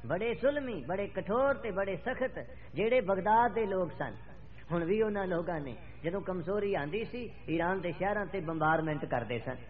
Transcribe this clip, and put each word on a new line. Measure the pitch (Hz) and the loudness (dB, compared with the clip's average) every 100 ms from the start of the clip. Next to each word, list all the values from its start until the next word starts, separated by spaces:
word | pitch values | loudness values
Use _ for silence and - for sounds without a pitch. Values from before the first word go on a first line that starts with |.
| 113 | -2
ਬੜੇ | 170 226 | 0 0
ਜ਼ੁਲਮੀ, | 226 262 294 262 196 123 | 2 2 2 -2 -6 -4
ਬੜੇ | 190 202 | -4 -2
ਕਠੋਰ | 196 170 233 277 | -4 0 2 2
ਤੇ | 254 226 | 2 -2
ਬੜੇ | 185 196 185 | -2 -2 -2
ਸਖਤ | 240 247 254 180 117 127 - | -4 -2 -2 -4 -10 -12 -8
ਜਿਹੜੇ | 139 220 254 | 0 4 4
ਬਗਦਾਦ | 190 196 190 220 240 | 4 2 6 6 6
ਦੇ | 226 208 | 4 2
ਲੋਕ | 190 170 | 2 0
ਸਨ। | - 135 110 - - - - - | -2 -6 -6 -12 -12 -12 -14 -2
ਹੁਣ | 170 | 0
ਵੀ | 165 214 | 2 4
ਉਹਨਾਂ | 220 202 190 | 2 2 0
ਲੋਕਾਂ | 170 175 165 | 0 0 -2
ਨੇ | 139 107 - - | -4 -8 -10 -6
ਜਦੋਂ | 156 196 | -4 -2
ਕਮਜ਼ੋਰੀ | 190 180 165 208 202 190 | -2 -4 0 0 2 0
ਆਂਦੀ | 147 196 | 0 -4
ਸੀ, | 214 247 226 - - | -4 -6 -8 -8 -2
ਈਰਾਨ | 165 170 190 | 2 2 2
ਦੇ | 175 | -2
ਸ਼ਹਿਰਾਂ | 151 190 208 185 | -2 0 0 -2
ਤੇ | 196 | -4
ਬੰਬਾਰਮੈਂਟ | 160 160 156 160 156 151 - | -2 2 4 4 2 -2 0
ਕਰਦੇ | 127 107 120 | -2 0 -4
ਸਨ। | 131 120 | -4 -8